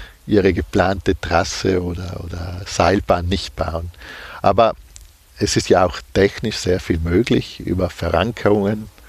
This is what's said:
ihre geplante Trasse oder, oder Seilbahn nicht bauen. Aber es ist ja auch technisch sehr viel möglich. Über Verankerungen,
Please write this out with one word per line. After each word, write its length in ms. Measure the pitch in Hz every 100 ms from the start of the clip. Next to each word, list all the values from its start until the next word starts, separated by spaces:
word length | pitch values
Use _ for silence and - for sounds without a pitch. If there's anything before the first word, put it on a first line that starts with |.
| - - -
ihre 260 | 104 95
geplante 640 | 90 - 101 92 95 - 92
Trasse 640 | - 85 - - 98 92
oder, 400 | 87 87 90 -
oder 380 | 90 87 85 90 95
Seilbahn 640 | - 87 98 - 90 87
nicht 280 | 95 - -
bauen. 360 | 78 82 85 - - - - -
Aber 320 | 98 101 113 - - - - _ _ -
es 160 | 104 -
ist 140 | -
ja 160 | 92 90
auch 140 | - -
technisch 440 | - 98 - 110 -
sehr 220 | 92 92
viel 200 | - 85
möglich. 600 | 85 90 120 - - -
Über 280 | - 92 87
Verankerungen, 1000 | - 85 82 104 - 107 107 98 110 113 -